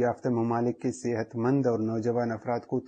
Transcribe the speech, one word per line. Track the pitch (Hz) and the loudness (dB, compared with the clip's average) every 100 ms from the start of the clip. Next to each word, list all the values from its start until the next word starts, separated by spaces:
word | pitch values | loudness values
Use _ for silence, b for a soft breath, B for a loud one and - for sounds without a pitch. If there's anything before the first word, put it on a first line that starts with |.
याफ्ता | 120 113 131 | 2 0 0
ममालिक | 120 113 117 120 117 | 0 2 2 0 0
के | 131 | -4
सेहतमंद | 123 120 117 110 117 117 139 127 | -2 -2 -2 -2 -2 2 2 2
और | 110 | 2
नौजवान | 110 113 113 120 120 | 0 0 0 0 0
अफराद | 110 131 120 | -4 -4 -4
को | - 127 | -2 -4